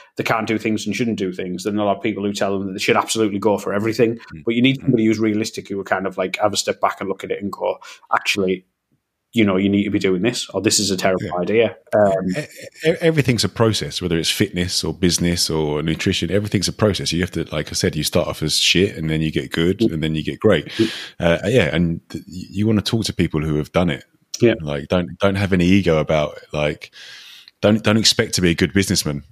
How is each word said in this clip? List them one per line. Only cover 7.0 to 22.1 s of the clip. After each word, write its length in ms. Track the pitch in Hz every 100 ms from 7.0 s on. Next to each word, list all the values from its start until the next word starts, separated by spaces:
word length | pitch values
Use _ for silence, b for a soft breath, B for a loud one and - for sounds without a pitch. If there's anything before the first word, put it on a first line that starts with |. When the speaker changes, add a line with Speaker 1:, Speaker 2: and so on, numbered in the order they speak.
Speaker 1:
and 80 | 98
look 160 | -
at 60 | 95
it 100 | 92
and 100 | 101
go, 280 | - 95 - B B B
"Actually, 540 | - - 101 92 92 - _ _ _ _ _ _
you 120 | 120
know, 120 | 101 95
you 120 | 101
need 160 | 101
to 60 | 98
be 80 | 98
doing 240 | 95 90
this, 260 | 113 123 -
or 100 | 98
this 180 | 104 104
is 120 | 98
a 60 | 92
terrible 280 | 98 92
Speaker 2:
Yeah. 160 | 98 90
Speaker 1:
idea." 360 | 90 110 107 - _
Um, 180 | 110 101 95 92 92
Speaker 2:
E-, 540 | 151 - - - 160
e-, 60 | 170
everything's 440 | 165 160 127 117
a 40 | 95
process, 540 | - 113 104 73 -
whether 160 | 90 82
it's 120 | 80
fitness 540 | - 101 87 87 -
or 80 | 82
business 560 | 78 90 80 87 85 -
or 340 | 78 76 76
nutrition. 480 | 80 82 98 92 85
Everything's 380 | 98 104 101 85
a 40 |
process. 380 | - 107 90 69
You 100 | 82
have 80 | 90
to, 120 | 85 78
like 200 | 76 76
I 20 |
said, 240 | - 92 76
you 80 |
start 240 | 71 90 78
off 140 | 78
as 160 | 78 -
shit, 380 | - 87 101 -
and 120 | 80
then 140 | 78
you 100 | 78
get 180 | 78 65
good, 300 | 82 85 98
Speaker 1:
Yeah. 140 | 113
Speaker 2:
and 80 | 80
then 120 | 78
you 80 | 78
get 160 | 76 69
great. 300 | 107 80 71 B
Speaker 1:
Yeah. 80 | 110 B B B
Speaker 2:
Uh, 200 | 85 85 95
yeah, 280 | 123 78
and 320 | 80 85 85 -